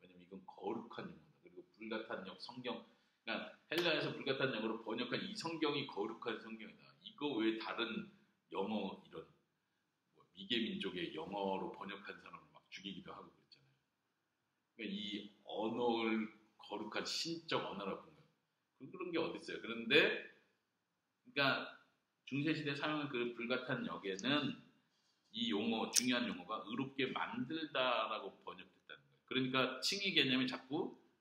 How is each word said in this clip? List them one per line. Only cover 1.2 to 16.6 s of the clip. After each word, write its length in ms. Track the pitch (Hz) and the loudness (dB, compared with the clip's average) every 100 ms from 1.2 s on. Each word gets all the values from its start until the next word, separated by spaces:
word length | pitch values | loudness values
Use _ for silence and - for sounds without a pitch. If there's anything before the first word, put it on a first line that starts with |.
| - _ | -20 _
그리고 220 | - 90 - - | -20 -18 -18 -12
불가탄역 640 | 110 110 - 95 98 101 | -4 -4 -4 -6 -6 -10
성경, 460 | - 127 120 101 - _ _ _ | -12 -6 -6 -6 -8 _ _ _
그러니까 340 | 113 107 - - - | -4 -2 -4 -12 -2
헬라에서 420 | 160 170 151 143 | 4 4 4 2
불가탄역으로 680 | 127 135 135 135 110 110 110 | 0 0 4 2 2 0 0
번역한 380 | - 117 123 110 | -2 -2 0 -2
이 120 | 95 - | -2 -4
성경이 500 | 165 165 151 143 - | -4 0 2 2 -2
거룩한 540 | - 110 - 117 110 | -2 -4 -4 -4 -4
성경이다. 400 | 110 110 101 - - - | -6 -12 -14 -18 -20 -18
이거 260 | 98 - 147 | -14 -4 0
외에 240 | 113 110 110 | 4 4 4
다른 520 | 92 92 113 101 - - _ _ _ | 0 -2 -2 -2 -6 -12 _ _ _
영어, 500 | 92 104 107 95 92 - | -2 0 0 -2 -6 -10
이런 200 | 82 80 - _ _ _ _ _ _ _ | -12 -12 -18 _ _ _ _ _ _ _
뭐 100 | _ _ | _ _
미개 240 | 90 98 120 | -10 0 2
민족의 560 | 107 98 98 87 82 | 2 0 -2 -2 -2
영어로 580 | 76 85 101 98 95 87 | -4 -4 0 0 0 -2
번역한 480 | - 101 101 101 87 | -6 -10 -10 -10 -12
사람을 180 | - - - | -14 -18 -18
막 120 | - _ | -20 _
죽이기도 420 | - 98 - 165 | -12 -10 -10 -12
하고 180 | 120 92 | -14 -16
그랬잖아요. 400 | - _ - _ _ _ _ _ _ _ _ _ _ _ - | -20 _ -20 _ _ _ _ _ _ _ _ _ _ _ -6
그러니까 200 | 107 101 | -4 -2
이 360 | 104 104 104 - | -2 -4 -6 -14
언어를 880 | - 92 110 120 123 113 110 110 107 - - | -8 -2 0 4 4 4 4 2 0 -6 -20
거룩한 460 | - | -20